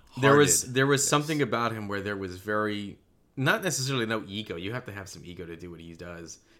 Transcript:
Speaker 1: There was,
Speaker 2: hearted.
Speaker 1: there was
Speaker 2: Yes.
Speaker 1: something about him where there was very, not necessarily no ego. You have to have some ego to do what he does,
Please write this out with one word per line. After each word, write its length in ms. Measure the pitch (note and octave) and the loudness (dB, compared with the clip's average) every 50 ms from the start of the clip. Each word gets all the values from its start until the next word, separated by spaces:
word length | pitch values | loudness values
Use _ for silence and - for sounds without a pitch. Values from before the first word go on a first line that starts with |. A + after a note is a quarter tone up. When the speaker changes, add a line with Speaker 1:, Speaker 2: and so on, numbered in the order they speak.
| - - - B2 | -20 -16 -2 2
Speaker 1:
There 160 | C3 C#3 C#3 | 6 8 8
was, 260 | D3 D3 B2+ G#2 - F#2 | 8 8 8 6 4 2
Speaker 2:
hearted. 120 | A#2+ B2 | 0 2
Speaker 1:
there 100 | C3 C3+ | 2 4
was 160 | C#3 C#3+ C3 - | 4 4 4 4
Speaker 2:
Yes. 60 | - | 2
Speaker 1:
something 340 | D3+ D3 D3 D3+ D#3+ D3 C#3 | 2 2 2 0 0 0 0
about 300 | A2 A#2 A#2 A#2 A2+ A2+ | 0 0 0 0 0 -2
him 160 | A2 G#2 G2+ | -4 -4 -4
where 120 | G2+ G2+ | -4 -4
there 160 | F#2+ G#2 G#2 | -2 -2 -4
was 220 | G2 G2 F2+ F2+ F#2 | -4 -4 -6 -8 -6
very, 600 | F#2 G#2 G#2+ G#2+ G#2+ G#2+ G#2 G#2 G#2 G2 - - _ _ _ _ _ _ _ | -4 -2 0 0 0 0 -2 -4 -6 -8 -12 -14 _ _ _ _ _ _ _
not 280 | - C3 D#3 G3 A3+ F#3+ | 0 2 2 2 2 0
necessarily 420 | F#3 D3 C#3 B2+ C3 C#3 B2+ A2+ | -2 -2 -2 -2 0 0 0 0
no 160 | A2 A2+ G#2+ F#2+ G2 | 0 0 -2 -4 -4
ego. 260 | G2 G#2+ G#2+ - F#2 | -6 -6 -6 -6 -6
You 160 | E2+ F2+ G2 A#2 | -6 -6 -6 -6
have 100 | B2 - | -6 -8
to 60 | - G2 | -10 -10
have 160 | G2+ F#2+ F2+ | -12 -12 -12
some 140 | - E2 - | -14 -14 -14
ego 200 | F2 F2+ F2 F2 | -14 -12 -12 -12
to 120 | E2 E2+ | -12 -12
do 140 | D#2+ F2+ F2 E2+ | -12 -12 -14 -14
what 80 | D#2+ | -14
he 120 | E2+ E2+ E2 | -14 -14 -14
does, 440 | D#2+ E2+ F2 F2 E2+ E2+ D#2 - - _ _ _ | -14 -12 -12 -12 -12 -14 -14 -16 -18 _ _ _